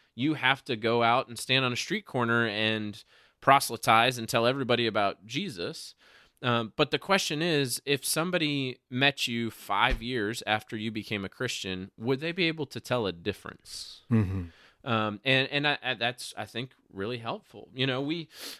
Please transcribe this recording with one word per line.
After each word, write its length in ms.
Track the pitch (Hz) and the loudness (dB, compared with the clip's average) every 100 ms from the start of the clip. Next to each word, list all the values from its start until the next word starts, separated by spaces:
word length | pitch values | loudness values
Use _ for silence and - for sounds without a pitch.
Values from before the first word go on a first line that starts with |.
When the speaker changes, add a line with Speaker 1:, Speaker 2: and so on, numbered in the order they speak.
| _ - | _ -2
Speaker 1:
you 180 | 143 | 0
have 280 | 143 127 135 | 4 4 2
to 120 | - 113 | 0 -2
go 260 | 113 120 | 2 4
out 260 | 117 123 - | 4 4 0
and 100 | 113 | -6
stand 260 | - 131 | 0 2
on 80 | 127 | 2
a 40 | 120 | -2
street 280 | - 214 | -4 -4
corner 420 | - 127 117 117 117 | -4 -2 2 4 2
and 560 | 104 110 110 104 104 - - _ _ | 2 0 0 -4 -10 -16 -20 _ _
proselytize 760 | - 139 - 113 - 113 123 123 | 6 6 4 0 6 6 6 2
and 100 | 113 | 0
tell 180 | 123 117 | 2 2
everybody 400 | 135 120 120 113 | 2 2 2 2
about 380 | 104 101 - 101 | 2 0 -2 -8
Jesus. 680 | 127 202 95 95 165 - - - - _ _ | -6 -6 -6 -8 -8 -14 -18 -20 -20 _ _
Um, 300 | 131 117 113 - | 0 2 0 0
but 140 | 139 | 0
the 80 | 147 | 0
question 420 | - 196 - 151 | 2 2 2 -2
is, 400 | 170 147 135 - 135 | 0 2 0 -2 -2
if 180 | 139 | -2
somebody 720 | - 160 175 175 151 143 131 120 _ | 0 -2 0 0 0 0 -4 -6 _
met 360 | 127 139 - - | 0 2 2 -2
you 240 | 117 113 | -2 -4
five 520 | - - 101 123 120 | -6 -2 2 2 2
years 400 | 117 127 104 117 101 | -2 -2 -2 -2 0
after 300 | 110 - 113 | -2 -2 -6
you 140 | 110 | -4
became 340 | 107 101 107 | -6 -4 -4
a 40 | 95 | -4
Christian, 640 | - 127 - 98 92 95 - | -4 -6 -4 -6 -6 -8 -6
would 240 | 113 135 | -4 -2
they 120 | 165 | -4
be 160 | 170 165 | -2 -2
able 180 | 160 143 | -2 -6
to 140 | 117 | -8
tell 260 | - 123 101 | -2 0 0
a 60 | |
difference? 880 | 85 95 - - - - - - - - | -2 -6 -6 -10 -18 -16 -14 -14 -16 0
Speaker 2:
Mm-hmm. 300 | 110 92 95 85 - - _ | 2 2 -2 -6 -12 -20 _
Speaker 1:
Um, 360 | 131 113 107 104 | -2 0 0 -2
and, 240 | 135 131 135 | 2 2 2
and 160 | 143 147 | 0 0
I, 120 | 143 | 0
I, 120 | 123 | -4
that's, 400 | 113 117 127 - - | -2 -4 -4 -10 -10
I 80 | |
think, 280 | 110 113 127 _ _ | -10 -8 -10 _ _
really 240 | 95 101 123 | -8 -6 -6
helpful. 500 | 117 208 - 104 - | -8 -10 -12 -20 -12
You 120 | 131 135 | -2 -2
know, 160 | 127 | 0
we, 260 | 143 170 156 - - - | -2 -4 -8 -14 -16 -8